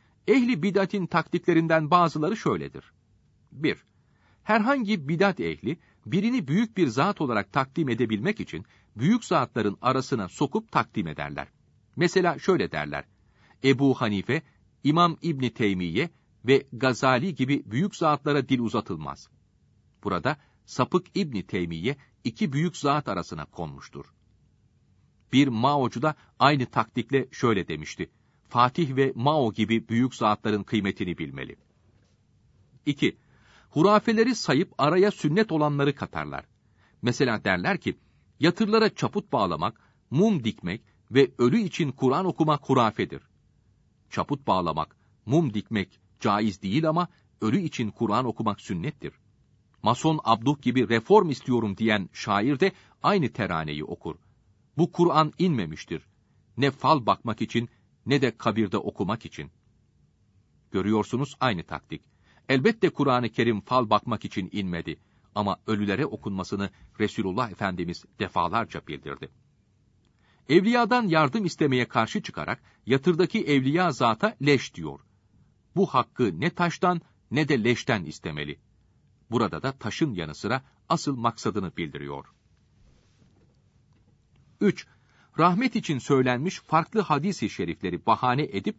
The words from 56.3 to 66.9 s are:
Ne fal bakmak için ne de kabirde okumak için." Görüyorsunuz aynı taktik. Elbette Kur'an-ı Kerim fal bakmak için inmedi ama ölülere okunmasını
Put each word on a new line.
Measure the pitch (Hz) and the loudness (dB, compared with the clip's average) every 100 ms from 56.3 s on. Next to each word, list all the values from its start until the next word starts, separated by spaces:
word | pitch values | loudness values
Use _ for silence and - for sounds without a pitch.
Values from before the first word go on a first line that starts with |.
| _ _ - | _ _ -2
Ne | 139 | -2
fal | 135 131 156 104 | 0 0 2 2
bakmak | 98 117 107 | 0 -2 -6
için | 113 120 117 _ _ _ - | -4 -2 -4 _ _ _ -2
ne | 139 | 0
de | 127 - | 0 0
kabirde | 117 107 104 101 | -2 0 0 -2
okumak | - - 95 110 | -4 -4 -4 -4
için." | - - 71 _ _ _ _ _ _ _ _ _ _ _ _ | -8 -16 -16 _ _ _ _ _ _ _ _ _ _ _ _
Görüyorsunuz | 98 95 107 101 123 139 - | -2 0 0 0 -4 -6 -4
aynı | 127 92 | -2 -2
taktik. | - 76 - 78 _ _ _ _ - | -6 -12 -12 -16 _ _ _ _ 0
Elbette | 135 180 226 175 | 2 2 2 0
Kur'an-ı | - 139 123 117 | 0 2 2 0
Kerim | - 117 104 | 0 0 0
fal | - 127 110 | 0 0 2
bakmak | 107 - 110 | 0 0 -6
için | - - 90 | -6 -8 -6
inmedi | 101 95 85 82 73 _ _ _ | -6 -4 -4 -6 -10 _ _ _
ama | 104 101 92 - | -4 -4 -4 -4
ölülere | 104 101 101 156 | -2 0 0 -2
okunmasını | - 110 95 90 101 98 - - | -6 -8 -6 -6 -4 -6 -10 -14